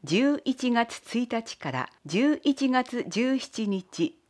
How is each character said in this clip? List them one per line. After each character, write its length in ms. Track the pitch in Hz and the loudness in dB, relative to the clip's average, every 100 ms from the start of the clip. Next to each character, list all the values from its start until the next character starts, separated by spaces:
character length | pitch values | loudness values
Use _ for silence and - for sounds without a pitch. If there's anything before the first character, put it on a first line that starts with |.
| 139 | 2
十 360 | 180 269 294 - | 2 4 2 -2
一 260 | 262 254 | -2 0
月 300 | 233 233 - | 0 0 -4
一 240 | - 226 247 | -4 -4 -2
日 280 | 226 226 - | -4 -6 -10
か 140 | 151 | -6
ら 180 | 127 - _ 147 | -4 -6 _ -2
十 340 | 170 277 294 285 | 2 2 2 2
一 240 | 269 269 | 2 2
月 340 | 254 254 247 196 | 2 0 -4 -4
十 280 | 185 254 262 | 0 0 0
七 300 | - - 214 | -2 -4 -2
日。 500 | 190 - - 165 - | -2 -6 -4 -4 -4